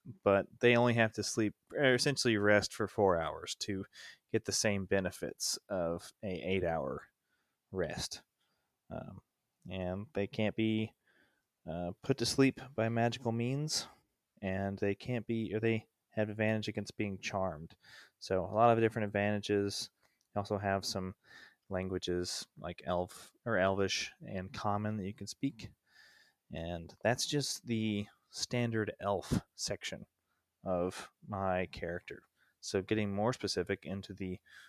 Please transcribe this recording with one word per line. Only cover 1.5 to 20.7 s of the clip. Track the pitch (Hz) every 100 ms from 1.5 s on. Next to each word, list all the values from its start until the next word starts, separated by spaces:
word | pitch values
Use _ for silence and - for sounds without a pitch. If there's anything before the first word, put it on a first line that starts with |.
| - - -
or | 135 123
essentially | 151 131 123 107
rest | 104 104 101
for | - 104
four | - 98 85
hours | 78 78 85 -
to | - 95 98 - - - _
get | 110 -
the |
same | - 110 101 92
benefits | 98 90 - - - - - -
of | 98 85 85 - -
a | 104
eight-hour | 90 90 95 87 80 67 - - _ _ _ _ _ -
rest. | 95 80 85 - - _ _ _ _ _ _ -
Um, | - - 98 _ _ _ _ -
and | 92 90 95 104
they | 101 101
can't | - 104 101
be, | 110 110 110 _ _ _ _ _ _ _ 82
uh, | 82 87 87
put | - 131
to | 117
sleep | - 135 - - -
by | 113
magical | 117 117 113 120
means, | 117 120 139 151 - - - _ _ _ -
and | 98 95 98 98
they | 101
can't | 98 - 120 -
be, | 113 90 107
or |
they | 113 113 - _ _
have | - 107
advantage | 104 110 110 104
against | 104 101 -
being | 104 95
charmed. | - 101 95 78 82 - - - - _
So | - 95 90
a |
lot | 101 120 117
of |
different | 113 113 104
advantages. | 101 104 104 101 101 101 - - _ _ _ _ 104
They |
also | 101 104
have | 101